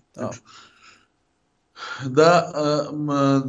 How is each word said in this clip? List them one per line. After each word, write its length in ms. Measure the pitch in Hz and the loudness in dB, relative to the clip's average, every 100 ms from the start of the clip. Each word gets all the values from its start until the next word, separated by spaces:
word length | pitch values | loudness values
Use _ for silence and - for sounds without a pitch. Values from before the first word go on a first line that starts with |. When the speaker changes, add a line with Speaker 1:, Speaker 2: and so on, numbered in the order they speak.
| _ | _
Speaker 1:
ٹھیک 100 | - | -14
Speaker 2:
آه. 80 | 95 110 | -12 -14
Speaker 1:
شو. 80 | _ - - _ - _ _ _ _ _ _ _ _ - - - 135 131 | _ -20 -20 _ -20 _ _ _ _ _ _ _ _ -20 -16 -12 -2 4
دا، 100 | 165 175 165 147 | 6 4 2 -4
آه، 220 | 147 147 139 | -2 -2 -4
م-، 460 | 151 147 143 139 139 | -6 -4 0 2 2